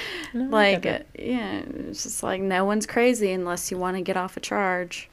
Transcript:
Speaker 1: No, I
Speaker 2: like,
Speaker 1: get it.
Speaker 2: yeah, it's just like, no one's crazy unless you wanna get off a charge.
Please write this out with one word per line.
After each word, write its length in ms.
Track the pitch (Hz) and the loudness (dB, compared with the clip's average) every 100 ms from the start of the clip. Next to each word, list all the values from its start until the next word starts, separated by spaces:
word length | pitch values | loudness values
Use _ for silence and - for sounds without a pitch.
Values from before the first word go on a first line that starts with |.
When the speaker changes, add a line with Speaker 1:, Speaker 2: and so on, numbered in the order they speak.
| - 359 320 | -4 -8 -8
Speaker 1:
No, 120 | 240 262 | -4 2
I 260 | 220 202 | 4 6
Speaker 2:
like, 80 | 190 | 4
Speaker 1:
get 240 | 185 - - | 2 -4 -4
it. 140 | - - | -10 -4
Speaker 2:
yeah, 320 | 247 202 98 - - - | -2 -2 -6 -6 -8 -8
it's 140 | - | -8
just 200 | - - | -6 -4
like, 160 | - 190 | -2 0
no 220 | 190 185 | 2 2
one's 220 | 196 214 208 | 4 2 2
crazy 480 | 240 247 226 202 | 4 4 6 2
unless 360 | 185 175 175 - | 0 -2 -2 -4
you 80 | 180 | -2
wanna 240 | 180 190 | -2 -2
get 140 | 180 190 | -2 -2
off 220 | 185 - | -2 -6
a 20 | |
charge. 720 | - 208 196 180 180 - - | -4 0 2 0 -2 -8 -14